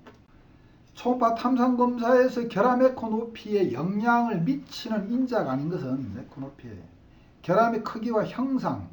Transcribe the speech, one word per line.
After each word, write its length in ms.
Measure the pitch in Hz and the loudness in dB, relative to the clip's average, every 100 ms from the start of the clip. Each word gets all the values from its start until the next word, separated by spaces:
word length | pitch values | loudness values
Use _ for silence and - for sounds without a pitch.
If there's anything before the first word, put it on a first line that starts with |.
| - - _ - - - - - - | -20 -20 _ -20 -20 -20 -20 -20 -20
초음파 420 | - 240 254 226 226 | -6 -2 2 2 2
탐상 400 | 247 254 254 240 | 2 2 4 4
검사에서 720 | 247 240 233 254 254 240 233 | 2 2 4 6 4 0 -2
결함 340 | 185 247 247 | 2 2 4
에코 280 | 254 254 226 | 4 2 -2
높이에 640 | 220 233 - 214 202 175 | -4 -4 -10 -2 0 2
영향을 680 | - 175 208 240 240 233 185 | 0 -2 0 2 4 2 0
미치는 720 | 170 285 - - 233 214 190 | 0 -2 -6 -12 -6 -4 -2
인자가 400 | 247 247 220 143 | -2 0 0 -2
아닌 180 | 131 156 | -2 -4
것은, 460 | 175 131 139 113 95 | -4 -4 -6 -6 -10
에코 220 | - - | -14 -14
높이에 320 | 135 - 123 92 - - - - - - | -14 -14 -18 -18 -18 -20 -20 -20 -20 -10
결함의 420 | - 196 233 220 | 0 2 2 0
크기와 420 | - 226 240 220 190 | -4 -6 -2 -2 -2
형상, 640 | - 269 254 185 110 90 | -4 -2 -2 -2 -6 -10